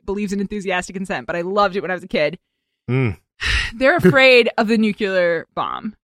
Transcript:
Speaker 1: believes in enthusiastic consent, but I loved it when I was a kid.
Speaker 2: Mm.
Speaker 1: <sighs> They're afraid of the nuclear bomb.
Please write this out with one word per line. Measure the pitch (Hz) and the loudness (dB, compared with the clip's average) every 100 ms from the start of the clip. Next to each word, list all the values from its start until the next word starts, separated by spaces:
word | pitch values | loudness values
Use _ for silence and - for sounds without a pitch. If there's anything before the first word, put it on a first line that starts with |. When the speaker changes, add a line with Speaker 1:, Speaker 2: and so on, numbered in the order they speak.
Speaker 1:
believes | - 202 208 | -6 -6 -4
in | 202 | -4
enthusiastic | 196 208 185 180 180 | -6 -6 -4 -4 -6
consent, | 190 190 165 120 | -10 -8 -8 -6
but | |
I | 175 | -6
loved | 175 202 202 190 | -2 0 0 0
it | |
when | 165 | -6
I | |
was | 180 | -8
a | 180 | -4
kid. | 196 147 175 _ _ _ _ - | -2 -2 -4 _ _ _ _ -2
Speaker 2:
Mm. | 127 123 90 _ _ - | 0 0 -4 _ _ -4
Speaker 1:
<sighs> | - - | -2 -4
They're | 226 262 330 | 0 2 4
afraid | 185 277 262 247 226 - | 4 6 6 6 4 0
of | 214 | 0
the | 226 | 2
nuclear | 220 196 202 190 175 170 - | 2 -2 -2 0 0 -2 -6
bomb. | - 101 64 214 _ | -8 -8 -8 -12 _